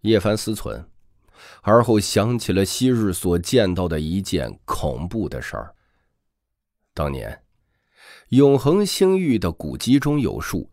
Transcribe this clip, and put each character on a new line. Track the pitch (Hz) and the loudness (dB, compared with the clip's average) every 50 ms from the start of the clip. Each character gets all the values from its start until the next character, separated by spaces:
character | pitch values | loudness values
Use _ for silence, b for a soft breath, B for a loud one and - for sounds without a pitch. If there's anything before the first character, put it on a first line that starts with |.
叶 | - 107 110 101 | 2 4 2 2
凡 | 92 110 107 | 2 0 -2
思 | 107 - - 110 | -2 -2 -6 -6
忖， | - - - 53 55 - - - - _ _ _ _ B B B B B B B B | -6 -8 -10 -10 -10 -14 -18 -20 -20 _ _ _ _ B B B B B B B B
而 | B 101 107 120 | B 4 4 6
后 | 117 123 113 | 6 4 2
想 | 104 - - - 104 98 117 120 | 2 2 0 0 0 0 0 -2
起 | 117 - - | -4 -2 -2
了 | 92 95 98 | 0 0 0
昔 | 95 - - 127 127 | 0 0 0 2 2
日 | 127 117 110 101 90 | 2 2 2 0 -2
所 | - - 92 87 87 | -2 0 0 0 0
见 | 85 - - 123 107 92 90 | 0 2 2 2 4 2 0
到 | 90 90 | -2 -2
的 | 85 82 | -2 -2
一 | 76 78 78 87 98 | -4 -4 -2 -4 -4
件 | 95 - - 85 65 55 - - _ | -4 -2 -4 -4 -4 -6 -10 -14 _
恐 | - - - - 76 62 62 78 | -8 -6 -4 -4 -4 -4 -4 -8
怖 | 90 - 113 95 - | -6 -6 -6 -6 -6
的 | - 64 | -6 -10
事 | - - - | -10 -10 -10
儿。 | - - - - _ _ _ _ _ _ _ _ _ _ _ _ _ _ _ _ _ _ _ _ _ _ _ _ | -12 -12 -14 -18 _ _ _ _ _ _ _ _ _ _ _ _ _ _ _ _ _ _ _ _ _ _ _ _
当 | - 78 73 | -6 -6 -4
年， | 69 65 53 53 57 - _ _ _ _ _ _ b b b b b b b b b b b b | -6 -8 -10 -12 -14 -16 _ _ _ _ _ _ b b b b b b b b b b b b
永 | 117 127 143 139 139 | 4 6 6 6 4
恒 | 131 - 143 165 202 208 | 4 2 2 2 2 0
星 | 185 - - 190 185 190 | -2 0 2 2 2 2
域 | 190 185 151 120 | 2 2 2 0
的 | 107 92 87 | 2 0 -2
古 | 82 - - 76 62 | -4 -6 -10 -10 -10
籍 | - - 113 131 143 | -6 0 2 2 2
中 | - 147 147 | 2 0 -2
有 | 147 120 73 50 53 | 0 -2 -2 -4 -6
述 | - - - 82 - - | -8 -6 -6 -6 -6 -8